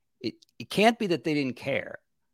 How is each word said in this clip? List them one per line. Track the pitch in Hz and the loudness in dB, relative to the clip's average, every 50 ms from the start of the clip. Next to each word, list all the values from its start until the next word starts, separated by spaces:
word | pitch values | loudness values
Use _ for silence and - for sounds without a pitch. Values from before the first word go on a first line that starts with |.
| _ _ _ _ | _ _ _ _
it, | - - - - - _ _ - | -10 -10 -10 -10 -20 _ _ -16
it | 120 - | -10 -4
can't | - 185 208 233 226 - | 2 4 4 4 4 4
be | 220 180 | 0 0
that | 170 - - | 0 0 0
they | 160 151 | 0 0
didn't | 147 139 127 117 | 0 0 -2 -4
care, | - - 139 131 101 - - - - _ _ _ _ _ _ | -6 -6 -4 -4 -4 -4 -6 -12 -16 _ _ _ _ _ _